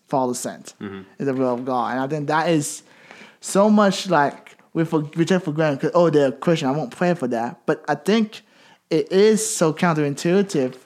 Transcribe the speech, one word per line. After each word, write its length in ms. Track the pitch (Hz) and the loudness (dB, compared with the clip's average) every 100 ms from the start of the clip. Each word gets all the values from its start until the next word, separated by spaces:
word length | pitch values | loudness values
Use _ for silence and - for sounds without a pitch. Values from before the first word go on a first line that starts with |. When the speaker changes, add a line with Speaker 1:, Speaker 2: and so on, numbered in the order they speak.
| _ | _
Speaker 1:
Father 260 | 139 127 | -2 -2
sent," 400 | 123 120 82 - - | -4 -8 -12 -18 -16
Speaker 2:
Mm-hmm. 200 | 104 95 95 - | -14 -14 -16 -6
Speaker 1:
is 80 | 139 | -4
the 60 | |
will 200 | 131 127 | 0 0
of 100 | 123 | -2
God. 280 | 127 127 110 | -2 -2 -2
And 100 | 127 | -4
I 60 | 135 | -4
think 200 | 156 147 | -4 -2
that 220 | 156 165 | -2 0
is 340 | 160 143 - - - - - - _ | 0 -2 -10 -18 -20 -20 -20 -20 _
so 300 | - 190 214 | -2 2 4
much, 400 | 214 202 185 190 | 4 4 0 0
like, 480 | 160 139 - - - _ | 0 0 -4 -18 -20 _
we 100 | 165 | -4
for-, 260 | 160 160 151 170 | 0 -2 -2 -2
we 100 | 160 | 0
take 180 | 185 | 0
for 80 | 170 | 0
granted, 280 | 151 156 139 | -2 -2 0
'cause, 120 | 151 | 0
"Oh, 160 | 175 170 | 2 4
they're 200 | 147 139 | 4 2
a 20 | |
Christian, 360 | 123 175 160 135 | 0 0 0 0
I 40 | |
won't 200 | 147 123 | -4 -6
pray 220 | - 180 | -2 -2
for 140 | 170 123 | 0 -2
that." 340 | 117 120 - - | -2 -4 -6 -4
But 200 | 147 - | -4 -4
I 80 | 147 | -4
think 460 | - 226 214 - - _ _ _ _ | 0 0 0 -6 -20 _ _ _ _
it 220 | 160 - | -2 2
is 360 | 185 214 214 - | 4 4 4 0
so 240 | - 160 | 0 0
counterintuitive 1040 | 151 180 151 147 139 170 190 196 151 127 - | 2 0 2 -2 -2 0 2 2 -2 -2 -6